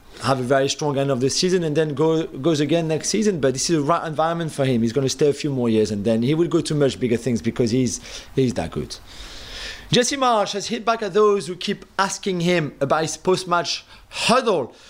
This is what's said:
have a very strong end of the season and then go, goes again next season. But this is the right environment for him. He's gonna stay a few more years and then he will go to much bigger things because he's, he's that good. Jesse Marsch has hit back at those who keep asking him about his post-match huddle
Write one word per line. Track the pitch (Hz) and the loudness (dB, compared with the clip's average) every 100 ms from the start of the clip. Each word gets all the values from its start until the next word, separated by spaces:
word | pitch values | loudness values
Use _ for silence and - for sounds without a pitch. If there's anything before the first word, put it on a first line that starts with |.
| - - | -20 -6
have | 113 131 | -2 0
a | |
very | 123 135 139 | 2 2 2
strong | - 151 135 | 0 -2 0
end | 139 | 0
of | 131 | 2
the | 131 | 0
season | - 185 185 | 2 2 2
and | 165 147 | 0 0
then | 156 | 0
go, | 135 160 160 165 - 135 | 2 2 2 -2 -2 0
goes | 151 | 2
again | 147 165 160 | 2 2 0
next | 156 - | -2 -2
season. | 202 214 180 | 0 2 2
But | 135 | 0
this | 131 - | 0 0
is | 165 | 0
the | |
right | 143 170 160 | 2 0 0
environment | 147 160 170 160 | 0 0 0 -4
for | - 135 | -2 0
him. | 120 | 2
He's | 113 | 2
gonna | 127 135 | 0 0
stay | - 147 | 2 2
a | |
few | 139 151 | 2 -2
more | 135 120 | 0 2
years | 110 107 | 4 2
and | 104 | 0
then | 101 113 | 0 2
he | 120 | 2
will | 156 170 | 2 2
go | 165 | 0
to | - 151 | 0 2
much | 139 95 | 0 2
bigger | 123 113 | 0 0
things | 127 117 | 0 -2
because | 113 110 120 | -2 0 2
he's, | 123 127 - - - - - | 2 0 -2 -10 -16 -8 0
he's | 131 - | 0 0
that | 82 | -4
good. | 76 - - - - - - - - - - - | -6 -8 -10 -18 -16 -16 -16 -14 -12 -12 -12 -2
Jesse | - 247 285 | 2 2 0
Marsch | 254 220 196 | 2 2 0
has | 202 185 | -4 -6
hit | 233 220 | -6 -2
back | 226 | -2
at | 208 | 0
those | 185 214 202 156 | 2 4 2 -2
who | 180 | -8
keep | - 196 - - | -6 -6 -6 -2
asking | 196 - 202 180 | -2 -2 -4 -2
him | 170 175 147 - | 2 2 0 -2
about | 135 160 | 0 0
his | 160 - | 0 -4
post-match | - 185 180 175 170 - - - - | 0 0 0 -2 -2 -6 -10 -20 -16
huddle | - - 240 233 175 113 - - | -4 2 2 2 0 -2 -10 -20